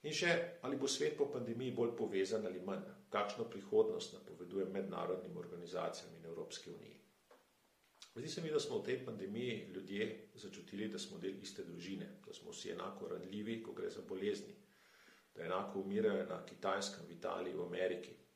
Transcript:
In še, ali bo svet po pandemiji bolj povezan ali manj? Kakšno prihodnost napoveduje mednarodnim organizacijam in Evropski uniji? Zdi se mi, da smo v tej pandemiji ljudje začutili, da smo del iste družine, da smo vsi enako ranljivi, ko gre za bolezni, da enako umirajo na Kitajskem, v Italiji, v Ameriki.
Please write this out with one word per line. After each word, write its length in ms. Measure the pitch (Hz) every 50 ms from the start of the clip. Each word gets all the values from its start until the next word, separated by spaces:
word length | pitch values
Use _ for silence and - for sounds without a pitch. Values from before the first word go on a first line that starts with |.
| - 151
In 60 | 156
še, 180 | - 180 175 170 165 - - - -
ali 180 | - - 143 131
bo 80 | 135 127
svet 300 | - - 151 151 147 -
po 100 | 139 -
pandemiji 480 | - 127 117 113 113 117 131 127 -
bolj 200 | 113 117 117 113 -
povezan 480 | 107 101 98 95 98 95 113 107 104
ali 180 | 92 92 90 90
manj? 220 | 98 98 - - - - - - -
Kakšno 320 | - 104 104 - - - 113 -
prihodnost 640 | - 98 - - 107 107 110 - - 87 - - -
napoveduje 500 | 92 - - 85 - 90 87 95 98 92 95
mednarodnim 640 | 95 98 92 85 85 85 85 87 92 90 90 87 85
organizacijam 800 | 85 - 85 87 85 87 85 92 90 82 80 - - - - 82
in 80 | 82 82
Evropski 460 | 82 - - 80 - - - - -
uniji? 260 | - - - - - - - - _ _ _ _ - - _ _ _ _ _ _ _ _ _ _ _ - - - -
Zdi 120 | 117 135 156
se 140 | - -
mi, 80 | 165 156
da 100 | 151 143
smo 180 | - - 123 107
v 60 | -
tej 200 | 127 127 127 127
pandemiji 680 | 123 110 98 - 101 104 117 123 123 110 101 95 95 90
ljudje 540 | 92 - - 101 101 113 - - - - - -
začutili, 540 | - - 98 - - - - 101 98 107 101
da 100 | 98 90
smo 200 | - - 95 85
del 160 | 87 95 95 95
iste 220 | 95 - - - -
družine, 420 | 85 85 85 85 95 98 - - - - - -
da 80 | - -
smo 160 | - - -
vsi 200 | - - - 95
enako 360 | 90 87 90 98 98 98 98 -
ranljivi, 500 | - - 92 90 101 104 104 110 113 110
ko 120 | - - -
gre 140 | - 135 139
za 100 | - 110 - -
bolezni, 460 | 95 92 98 - - - - - - - - - - - - - - - - - - - - _ _
da 100 | - 82
enako 360 | 87 92 95 101 98 - 98
umirajo 420 | 95 98 101 107 107 107 101 95 - -
na 80 | 90 87 -
Kitajskem, 580 | - - - - 98 95 98 98 101 - - - -
v 40 | 85 -
Italiji, 360 | 90 90 90 90 90 90 - 85
v 80 | 87
Ameriki. 480 | 87 87 90 92 92 87 85 - - - - - - _